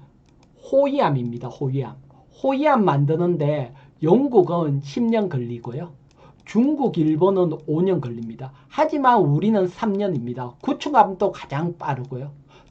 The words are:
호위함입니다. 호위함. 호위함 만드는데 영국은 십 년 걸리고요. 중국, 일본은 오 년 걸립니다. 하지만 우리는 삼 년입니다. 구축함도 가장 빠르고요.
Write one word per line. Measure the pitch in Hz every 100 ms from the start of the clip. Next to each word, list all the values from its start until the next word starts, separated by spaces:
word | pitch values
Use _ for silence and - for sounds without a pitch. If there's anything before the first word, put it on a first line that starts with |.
| - _ _ _ _ _ -
호위함입니다. | 269 277 277 185 135 120 120 120
호위함. | - 135 135 117 - - - _ -
호위함 | 269 269 302 262
만드는데 | 185 143 143 160 175 160 147 147 127 - - -
영국은 | 156 220 277 240 151 170 156 139
십 | - -
년 | 233 226 196
걸리고요. | 127 117 117 120 127 175 - _ _ - -
중국, | - 208 269 294 233 165
일본은 | 156 156 185 190 175 147 -
오 | 151
년 | 190 170
걸립니다. | 127 117 113 113 131 - _
하지만 | - 311 302 262 233
우리는 | 151 147 202 214 180
삼 | - 220
년입니다. | 196 202 143 120 123 123 -
구축함도 | - - 311 262 196 185 202
가장 | - - 139 170 -
빠르고요. | 156 127 123 123 143 - - - _